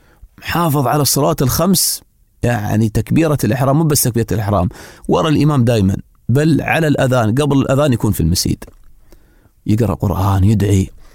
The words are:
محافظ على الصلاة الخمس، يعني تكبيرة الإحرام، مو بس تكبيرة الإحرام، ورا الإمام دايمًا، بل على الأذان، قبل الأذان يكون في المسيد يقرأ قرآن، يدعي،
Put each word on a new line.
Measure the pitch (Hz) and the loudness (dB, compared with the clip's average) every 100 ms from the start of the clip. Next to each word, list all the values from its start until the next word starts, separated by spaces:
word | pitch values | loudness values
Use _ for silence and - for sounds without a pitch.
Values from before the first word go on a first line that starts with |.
| _ _ - - | _ _ -20 -18
محافظ | - - 175 143 120 | -8 -2 -2 0 0
على | 143 | 0
الصلاة | 135 - 156 160 | 0 0 0 0
الخمس، | 135 131 170 185 - - _ _ _ _ | -2 0 0 0 -2 -6 _ _ _ _
يعني | 120 117 101 104 110 | -4 -2 -2 0 0
تكبيرة | 117 110 - 160 143 | -2 -2 0 0 0
الإحرام، | 110 110 135 143 | 0 0 0 2
مو | |
بس | 160 143 | 2 0
تكبيرة | 127 117 110 | 0 -2 -2
الإحرام، | 92 101 101 90 - - - - | -2 -2 0 -2 -4 -20 -16 -2
ورا | 165 170 | 0 2
الإمام | 147 147 147 | 2 2 2
دايمًا، | 117 117 95 98 - _ - | 2 2 2 0 -6 _ -2
بل | 127 156 156 | 0 2 2
على | - 131 160 | 0 0 0
الأذان، | 139 135 127 110 123 | 0 0 2 0 0
قبل | 147 139 | 0 0
الأذان | - 135 147 | 0 0 2
يكون | 117 110 | 0 0
في | 98 | 0
المسيد | 80 90 - - - - - - - - _ _ _ _ - | 0 0 -2 -4 -8 -20 -20 -20 -20 -20 _ _ _ _ -2
يقرأ | 107 107 | 0 0
قرآن، | 85 104 85 98 95 | -2 -2 -2 0 2
يدعي، | 95 110 101 101 92 - - | 2 2 2 0 -2 -8 -20